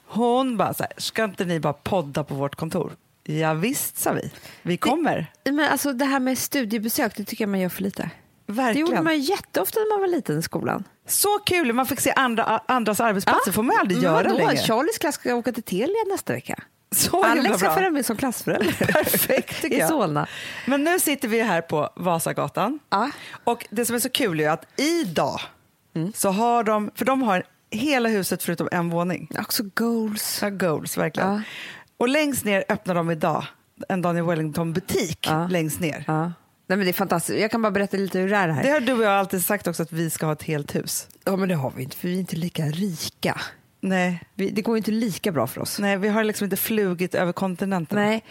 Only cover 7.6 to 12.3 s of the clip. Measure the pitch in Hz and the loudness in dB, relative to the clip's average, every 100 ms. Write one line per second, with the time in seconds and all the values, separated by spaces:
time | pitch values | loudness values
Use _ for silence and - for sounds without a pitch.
7.6 | 180 - 196 - 165 - _ _ - 214 | 0 -2 -4 -4 -8 -10 _ _ -8 -2
8.6 | 254 269 330 - 320 311 269 392 - - | 0 2 2 2 2 2 0 -2 -2 -2
9.6 | 381 440 427 415 381 339 - 151 - - | 0 0 0 2 2 0 0 -2 -2 -4
10.6 | 170 - 190 _ - - 403 415 - 359 | -2 -2 -4 _ -4 0 2 2 2 2
11.6 | 254 233 262 269 277 - 254 | 2 2 0 0 0 2 2